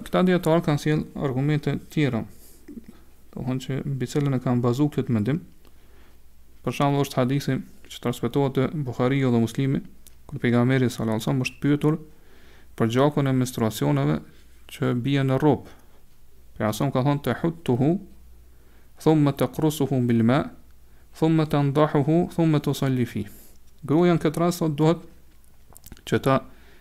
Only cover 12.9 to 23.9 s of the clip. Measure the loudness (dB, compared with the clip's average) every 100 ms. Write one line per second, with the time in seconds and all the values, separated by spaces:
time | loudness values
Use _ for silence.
12.9 | 4 2 2 0 0 -2 -2 -2 0 0
13.9 | 0 0 -2 -6 -20 -20 -20 -18 -4 -2
14.9 | -2 0 0 2 2 2 2 -2 -20 -20
15.9 | -20 -20 -20 -20 -20 -16 -6 -4 -2 -2
16.9 | 0 0 0 -2 -2 -2 -2 -2 2 2
17.9 | 0 -4 -20 -20 -20 -20 -20 -20 -20 -20
18.9 | -2 4 4 4 2 -2 0 0 0 0
19.9 | 0 2 4 4 2 0 -8 -20 -20 -20
20.9 | -20 -20 -2 2 2 2 0 0 2 2
21.9 | 2 2 2 0 0 2 2 0 -2 -2
22.9 | 0 -2 -4 -10 -14 -20 -20 -20 -12 -2